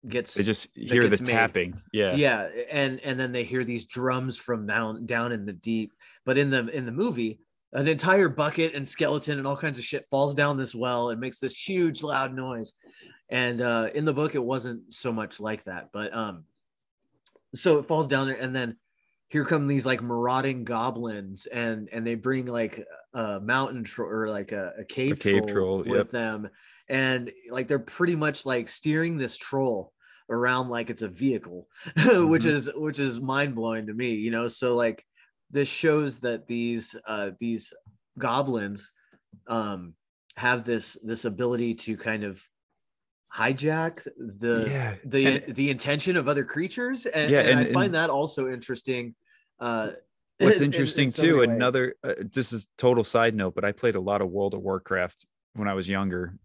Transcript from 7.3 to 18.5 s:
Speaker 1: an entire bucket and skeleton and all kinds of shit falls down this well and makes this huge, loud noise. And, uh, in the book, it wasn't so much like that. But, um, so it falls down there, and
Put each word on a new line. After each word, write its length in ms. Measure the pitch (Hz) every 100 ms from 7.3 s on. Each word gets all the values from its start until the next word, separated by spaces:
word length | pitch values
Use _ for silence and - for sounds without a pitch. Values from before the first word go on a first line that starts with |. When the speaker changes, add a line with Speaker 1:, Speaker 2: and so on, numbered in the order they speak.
| 110 _ _ _
Speaker 1:
an 160 | 131 143
entire 400 | 160 165 190 180
bucket 460 | 131 147 156 160
and 140 | 143 135
skeleton 500 | - 147 147 147 143
and 80 | 135
all 100 | 139
kinds 220 | 160 127
of 60 |
shit 220 | 117 143 -
falls 240 | 139 143
down 220 | 143 147 139
this 180 | 127
well 360 | 117 127 123 120
and 100 | 113
makes 200 | 127 123
this 160 | 135 -
huge, 460 | - 185 170 -
loud 320 | 151 135 135
noise. 400 | 131 131 120 110 _ - _ - - _
And, 300 | 123 123 120
uh, 280 | 120 117 110
in 100 | 147
the 80 | 156
book, 220 | 139 151
it 100 | 147
wasn't 480 | 120 131 120 117 -
so 200 | - 127
much 280 | 113 104 -
like 240 | 107 107
that. 240 | - 90 -
But, 220 | 104 104
um, 300 | 117 107 90 80 _ _ _ _ _ _ _ _ _ _
so 240 | - 185 151
it 80 | 143
falls 200 | 156 147
down 220 | 135 135
there, 80 | 131
and 180 | 131